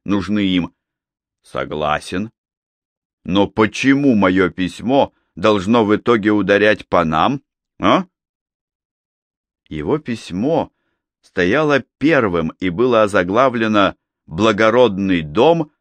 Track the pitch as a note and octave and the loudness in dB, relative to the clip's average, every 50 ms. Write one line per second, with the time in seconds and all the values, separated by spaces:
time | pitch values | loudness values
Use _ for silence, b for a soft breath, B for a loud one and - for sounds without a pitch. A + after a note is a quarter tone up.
0 | - - G2+ G2+ F2 F#2 G#2 G#2 G2+ F#2+ F#2 F2+ E2 - _ _ _ _ _ _ | -6 -4 -4 -4 -2 -2 -2 -2 0 0 0 0 -2 -4 _ _ _ _ _ _
1 | _ _ _ _ _ _ _ _ _ _ - C2 C2+ C2+ D2+ D2+ D2+ D2 D2+ D2+ | _ _ _ _ _ _ _ _ _ _ -10 -8 -8 -6 -6 -4 -4 -2 -4 -4
2 | - - - F2+ G#2+ A2 _ _ _ _ _ _ _ _ _ _ _ _ _ _ | -6 -8 -8 -8 -8 -8 _ _ _ _ _ _ _ _ _ _ _ _ _ _
3 | _ _ _ _ - - F2+ G2+ G2 F#2+ - G#2+ A2 G2+ - - B2 C3+ C#3 C#3+ | _ _ _ _ -8 -2 0 0 0 0 0 0 0 0 0 -2 0 2 2 2
4 | C#3+ C#3 A#2 G#2 G2 F#2 F#2 F#2+ F#2 F2 - - F#2 E2+ - - F2+ A2+ C3+ C#3 | 2 2 2 2 2 2 2 2 0 0 -2 -4 -6 -6 -6 -8 -4 -2 0 0
5 | A2 - _ _ _ _ - - F#2 A2 G#2+ G2+ F2 G2+ A#2+ A#2+ A2 G2+ G#2+ F#2+ | 0 0 _ _ _ _ -8 -2 0 0 2 0 0 0 2 2 2 2 0 0
6 | - A#2 A#2 A2 G2 G#2+ G#2+ G#2 G2 F#2 G2+ G2+ G#2 G#2+ G#2+ - - - - F2+ | 2 0 0 2 2 0 0 0 2 2 2 4 4 2 2 0 -2 -2 0 0
7 | E2+ D#2 D#2 D#2 F2 G#2+ C#3+ C#3 _ _ _ _ _ _ _ - - G2 C3 F#3 | 0 0 0 0 0 0 -2 -4 _ _ _ _ _ _ _ -4 0 0 0 0
8 | F3+ - _ _ _ _ _ _ _ _ _ _ _ _ _ _ _ _ _ _ | -2 -6 _ _ _ _ _ _ _ _ _ _ _ _ _ _ _ _ _ _
9 | _ _ _ _ _ _ _ _ _ _ _ _ _ - D#2 D2+ C#2+ F2+ C#3 D#3 | _ _ _ _ _ _ _ _ _ _ _ _ _ -14 -12 -8 -4 -4 -4 -4
10 | - B2 A#2 G#2+ - - F2 F#2 A2+ D3 E3 C#3 - - _ _ _ _ _ _ | -4 -8 -10 -10 -10 -10 -6 -4 -2 -2 -2 -2 -4 -6 _ _ _ _ _ _
11 | _ _ _ _ _ _ - F#2+ F2 F2+ A2 D3+ D#3 D3 C#3+ B2+ - _ _ - | _ _ _ _ _ _ -4 -2 0 0 0 0 0 2 0 0 -2 _ _ -2
12 | C3 D#3 D#3+ C3+ A2+ G2 F2 E2 D#2+ D#2+ - - F2+ F#2 E2 F#2 B2 B2+ A#2+ A2 | 0 0 2 2 2 0 0 -2 -2 -4 -6 -6 -6 -4 -2 0 0 2 2 2
13 | G#2+ G2+ G2+ G2 F2+ F2 G2 A#2 C3+ C3 A#2 A#2 A2+ G#2+ G#2+ G#2 G2 E2+ - _ | 2 2 0 0 0 0 0 0 0 0 0 -2 -2 0 2 2 2 0 -2 _
14 | _ _ _ _ _ - D#2 E2 G#2+ A2+ G#2 G2 A2+ A2 A2 B2 B2+ A2 F#2+ F#2+ | _ _ _ _ _ -10 -4 0 0 2 2 2 2 2 4 4 2 2 2 -2
15 | G2 F#2+ F#2 E2+ D#2 D2 D2 G#2 B2+ D#3+ E3+ E3 D3+ - _ _ | -2 0 -2 -2 -2 -2 0 2 2 2 2 0 -2 -8 _ _